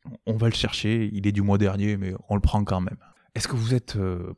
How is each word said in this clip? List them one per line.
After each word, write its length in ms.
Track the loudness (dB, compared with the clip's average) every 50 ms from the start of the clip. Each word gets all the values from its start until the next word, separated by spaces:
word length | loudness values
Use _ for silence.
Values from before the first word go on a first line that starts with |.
| _ -18 -18 -10 _ -4
on 100 | 0 2
va 120 | 2 2
le 40 | 2
chercher, 560 | 2 -2 -2 -2 -2 -2 0 0 0 0 -2 -2
il 120 | 0 0
est 60 | 0
du 100 | 2 2
mois 160 | 4 4 4 4
dernier, 400 | 4 2 2 0 0 0 0 -2
mais 160 | -4 -6 -6 -8 -4 -2
on 60 | -2
le 60 | 2
prend 220 | 2 2 2 2 0
quand 180 | 0 0 -2
même. 160 | -2 -4 -6 -10 -14 -20 _ _ _ _ _
Est-ce 140 | -8 -6 -4
que 80 | -2
vous 180 | -2 0 0 0
êtes, 220 | 0 -2 -2 -4
euh, 380 | -2 -2 -2 -2 -4 -6 -10 -6